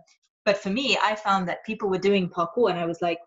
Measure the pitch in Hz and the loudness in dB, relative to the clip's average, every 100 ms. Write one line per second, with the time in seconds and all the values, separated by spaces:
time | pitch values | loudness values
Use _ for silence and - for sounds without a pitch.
0 | _ _ _ _ 214 202 190 220 262 185 | _ _ _ _ 0 0 0 -2 0 0
1 | 208 214 202 196 175 - - 214 202 185 | 0 0 0 0 0 -6 -8 -6 -2 0
2 | 196 196 180 175 170 247 208 170 170 165 | 2 2 2 -2 -2 2 2 2 -4 -2
3 | 175 170 | -2 -2